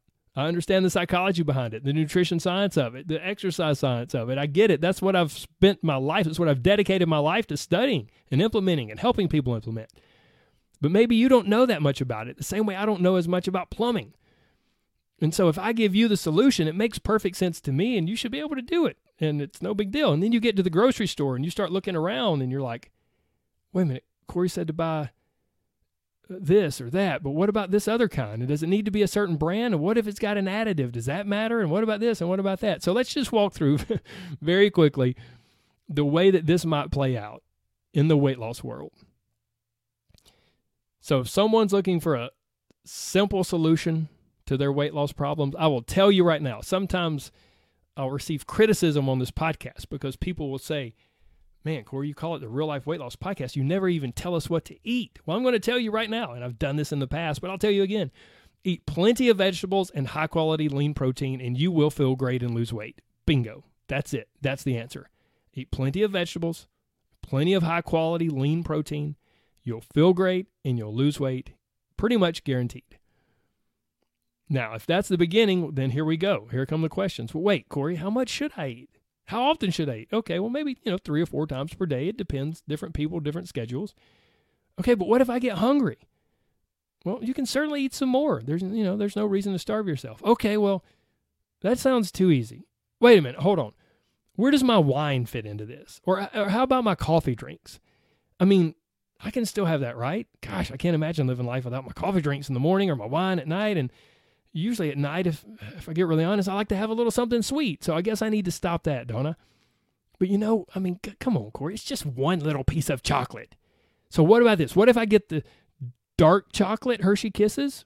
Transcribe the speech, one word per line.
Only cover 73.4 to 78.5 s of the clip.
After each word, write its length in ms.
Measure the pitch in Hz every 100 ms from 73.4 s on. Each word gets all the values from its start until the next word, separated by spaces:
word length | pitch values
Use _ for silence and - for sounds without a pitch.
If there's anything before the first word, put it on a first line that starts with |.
| _ _ _ _ _ _ _ _ _ _ -
Now, 260 | 135 113
if 100 | 110
that's 240 | - 170 202
the 100 | 180
beginning, 560 | 175 196 220 185 156
then 160 | 139 131
here 140 | 127
we 120 | 156 160
go. 320 | 190 156 110
Here 160 | 127 135
come 160 | 156
the 60 | 160
questions. 460 | - 190 - 117
"Well, 80 | 156
wait, 260 | 190 180 -
Corey, 280 | 143 143 175
how 140 | 185
much 180 | 226 254
should 240 | - 294